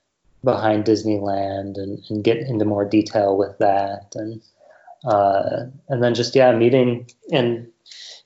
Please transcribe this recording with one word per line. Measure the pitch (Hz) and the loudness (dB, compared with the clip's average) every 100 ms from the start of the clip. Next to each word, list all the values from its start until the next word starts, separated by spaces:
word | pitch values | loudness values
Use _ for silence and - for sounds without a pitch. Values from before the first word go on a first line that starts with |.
| _ _ _ _ | _ _ _ _
behind | 127 101 110 107 | -2 0 2 0
Disneyland | 107 107 110 104 101 98 98 98 98 98 | 2 0 0 -4 -4 -4 -4 -6 -8 -10
and, | 98 104 - | -10 -10 -8
and | 107 | -4
get | 104 113 | 0 -2
into | 131 113 104 | -2 -2 -2
more | 101 | -2
detail | 101 107 104 110 101 98 | 0 0 0 2 2 2
with | 98 - | -2 0
that. | 104 98 98 101 - | 2 2 -2 -6 -12
And, | 123 110 113 - _ - - - - | -12 -10 -12 -18 _ -20 -20 -20 -10
uh, | 127 107 98 98 - 113 127 - - | 0 2 4 2 0 -4 -8 -14 -6
and | 127 | 0
then | 120 | 0
just, | 117 120 | 0 0
yeah, | 135 127 | 4 4
meeting | 113 117 135 123 120 - _ - | 6 4 4 2 -2 -8 _ -4
and | 151 120 117 117 _ - - - - | 0 0 -2 -8 _ -20 -20 -20 -20